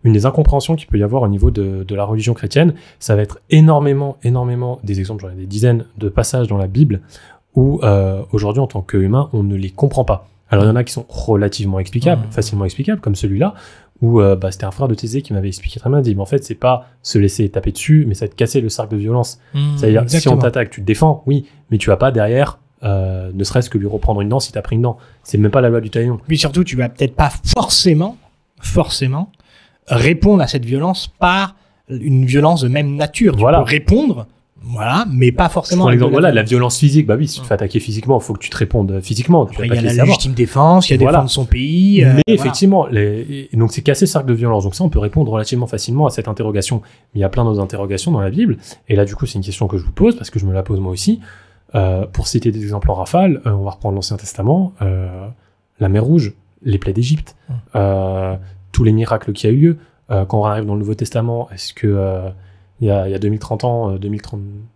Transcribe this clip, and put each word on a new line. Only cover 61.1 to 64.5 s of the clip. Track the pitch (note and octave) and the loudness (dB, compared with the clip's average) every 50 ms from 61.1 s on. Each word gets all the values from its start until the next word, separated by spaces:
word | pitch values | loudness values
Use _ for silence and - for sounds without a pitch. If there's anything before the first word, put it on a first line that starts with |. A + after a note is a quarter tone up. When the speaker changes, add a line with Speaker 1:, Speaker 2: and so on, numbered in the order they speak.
| - A#2+ A2 A#2 A#2 A#2 A#2+ - F#2+ | -4 -4 -2 -2 -4 -6 -8 -10 -12
Speaker 1:
est-ce | F#2 - - - | -14 -14 -14 -10
que, | - - | -2 -2
euh, | G#2+ G2+ G2 F#2+ F#2+ F#2+ F#2 F#2 F#2+ F#2+ - - - _ _ _ _ _ _ | 0 0 0 0 -2 -4 -4 -6 -10 -12 -14 -20 -20 _ _ _ _ _ _
il | A#2+ | -2
y | G#2 | 0
a, | G2 G2 F#2+ | 0 0 0
il | F#2+ | -2
y | G2 | -4
a | F#2+ | -2
deux | G#2 G2+ | -2 -2
mille | G#2+ G#2+ | -2 -4
trente | - - A2+ G2+ - | -4 -8 -6 -4 -2
ans, | B2 A#2+ A#2 A2+ G2+ | -2 -2 -2 -2 -4
euh, | G2 G2 | -4 -6
deux | G2 G2+ | -6 -8
mille | G#2 G#2 - | -8 -10 -10
trente | - - G#2 G2+ G2+ | -12 -14 -12 -12 -14